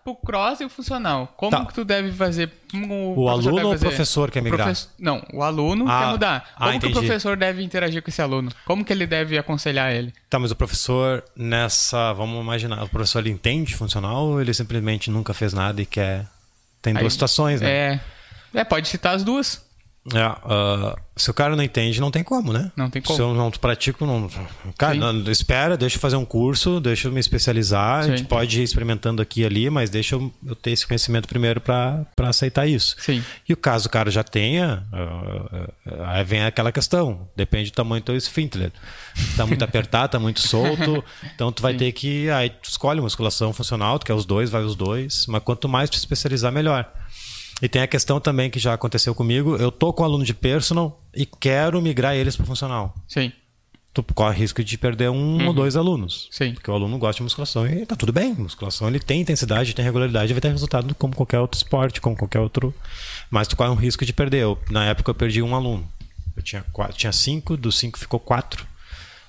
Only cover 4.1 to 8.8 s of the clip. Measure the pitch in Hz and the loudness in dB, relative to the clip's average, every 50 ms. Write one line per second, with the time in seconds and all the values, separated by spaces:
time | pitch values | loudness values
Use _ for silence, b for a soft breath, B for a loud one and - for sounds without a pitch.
4.1 | - 156 143 127 - 131 120 117 - 107 104 98 92 - - - - - 190 160 | 2 2 0 0 0 -2 0 0 2 2 2 0 0 -2 -6 -10 -12 -4 -2 -2
5.1 | 143 - - - - 139 147 156 156 156 147 160 190 214 254 254 240 247 262 247 | -2 -2 -6 -8 -4 -2 -2 0 0 2 2 2 2 2 2 2 4 4 2 2
6.1 | 226 214 214 190 147 123 - - - - 117 120 127 127 123 123 120 120 117 113 | 2 2 2 0 0 -2 -4 -10 -6 -2 0 0 0 2 0 2 2 2 2 2
7.1 | 226 208 208 202 202 190 190 185 185 185 190 175 190 180 175 165 165 165 - 170 | 0 0 0 -2 0 0 0 0 0 -2 -6 -4 -2 -2 -2 -2 -2 -4 -6 -6
8.1 | - - 151 139 131 131 127 123 - - - - 180 208 | -4 -2 -2 0 0 -2 -2 -4 -8 -10 -4 -2 -2 -2